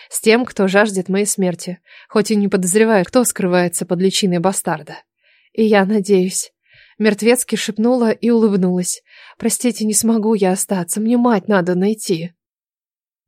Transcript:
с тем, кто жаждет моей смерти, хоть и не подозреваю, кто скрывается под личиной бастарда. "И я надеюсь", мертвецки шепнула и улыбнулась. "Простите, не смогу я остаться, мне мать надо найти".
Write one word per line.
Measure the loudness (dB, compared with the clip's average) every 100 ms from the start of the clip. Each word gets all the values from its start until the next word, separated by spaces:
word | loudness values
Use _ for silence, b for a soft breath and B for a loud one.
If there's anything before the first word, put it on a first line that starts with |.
| B
с | -2
тем, | 2 2 0
кто | -2 0
жаждет | 2 2 -2 -2
моей | -2 -2
смерти, | -2 -2 -2 -10 -14 b b b
хоть | -2 0
и | 0
не | 2
подозреваю, | 0 0 2 4 2 2
кто | 0
скрывается | 0 -2 0 2 0 -2 -4
под | 0
личиной | 0 0 0 0
бастарда. | -2 -2 -4 -6 -8 -20 _ _ _ _ _
"И | -2
я | 2 4 2
надеюсь", | 0 2 2 2 -4 -10 _ b b b -2
мертвецки | -2 2 2 0 0 -4
шепнула | -4 -2 0 2 0
и | 0 0
улыбнулась. | 2 2 2 0 0 -4 -8 b b b -8
"Простите, | -6 -2 -4 -2 -2
не |
смогу | 0 0 0 0
я | 2 2
остаться, | 0 -2 -4 -4 -4
мне | 0 0
мать | 2 0 0
надо | 0 0 0
найти". | 0 -2 -4 -4 -4 -14 _ _ _ _ _ _ _ _